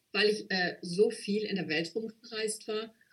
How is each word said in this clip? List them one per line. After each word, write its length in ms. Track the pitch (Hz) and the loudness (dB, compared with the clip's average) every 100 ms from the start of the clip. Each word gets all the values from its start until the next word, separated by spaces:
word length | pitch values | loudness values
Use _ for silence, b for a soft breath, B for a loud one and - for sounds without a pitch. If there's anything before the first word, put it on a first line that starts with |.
| _ | _
weil 160 | 202 208 | 2 4
ich, 200 | 214 - | 2 0
äh, 280 | 190 175 - | 0 0 -2
so 280 | 175 175 233 | -6 4 4
viel 340 | - - 208 | 4 -2 0
in 120 | 208 190 | 0 -2
der 120 | 151 | 0
Welt 260 | 156 165 | 0 0
rumgereist 720 | 226 220 - - 220 220 - - | -4 -6 -12 -10 -4 -4 -4 -4
war 260 | 214 226 b b | -6 -6 b b